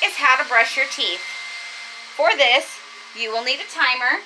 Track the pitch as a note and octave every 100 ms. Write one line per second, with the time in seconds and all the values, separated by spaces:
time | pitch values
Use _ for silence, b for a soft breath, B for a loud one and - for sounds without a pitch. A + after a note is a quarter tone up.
0 | G4 - C#4+ C4 D4 A#3+ A#3 - C#4 -
1 | A3 F3+ - - - - - - - -
2 | - - D#4 D4 B3+ B3+ D#4 - - -
3 | - A3 A3+ A3+ B3 C#4 F#4 D#4+ C#4 B3+
4 | B3 D#4